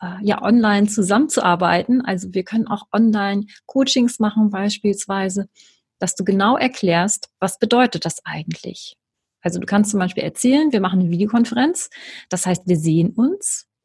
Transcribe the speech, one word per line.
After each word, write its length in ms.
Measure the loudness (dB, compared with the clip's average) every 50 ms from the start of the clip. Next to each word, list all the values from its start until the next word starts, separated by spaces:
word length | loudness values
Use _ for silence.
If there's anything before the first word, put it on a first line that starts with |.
äh, 160 | -10 -10 -8 -4 -2
ja, 180 | -2 -2 0
online 460 | 2 2 4 4 4 4 4 4 2
zusammenzuarbeiten. 1120 | 2 2 0 0 2 4 2 2 2 0 0 2 2 2 2 2 2 2 2 2 2 0 0
Also 320 | 0 -2 -4 -4 -6 -6 -4
wir 100 | -6 -4
können 240 | -2 -2 -2 -2
auch 200 | -2 -4 -8 -6 _
online 540 | 0 2 2 2 2 0 0 -2 -2 -4 -6 -8 -12 -20 _
Coachings 520 | -4 0 0 0 2 2 0 0 0 0 0
machen 300 | -2 0 2 2 2 2
beispielsweise, 1000 | 2 0 -2 -4 -4 -2 -2 -2 -2 -2 -4 -4 -4 -2 -2 -2 -2 -4 -6 -8 _ _ _ _ _ _ _ _ _ -6
dass 160 | -6 -4 -4
du 100 | -2 -2
genau 320 | 0 2 2 4 2 2
erklärst, 720 | 2 0 -2 -2 -2 0 2 2 2 2 0 -2 -4 -8 -14 _ -4
was 200 | -4 -4 -2 -2
bedeutet 460 | 0 2 4 4 2 2 0 -4 -6
das 200 | -8 -8 -8 -10
eigentlich? 720 | -10 -10 -8 -8 -10 -12 -12 -12 -14 -14 -14 -16 -20 -20 _ _ _ _ _ _ _ _ _
Also 180 | -6 -4 -4 -4
du 60 | -2
kannst 240 | 0 2 2 2 2
zum 80 | 0 -2
Beispiel 240 | -2 -2 -4 -6 -8
erzählen, 480 | -6 -4 -2 2 2 4 4 2 2
wir 100 | 2 0
machen 200 | 0 0 0 0
eine 100 | 2 2
Videokonferenz. 800 | 0 0 0 0 2 2 0 0 0 0 0 0 0 -4 -8 -12 -14 -20 -20 -20 -20 -20 -12 -8
Das 160 | -8 -4 -2
heißt, 220 | -2 -2 -2 0
wir 100 | 0 0
sehen 340 | 2 2 2 2 2 2 2
uns 560 | 2 0 0 0 0 -2 -6 -6 -8 -8 -12 _ _ _ _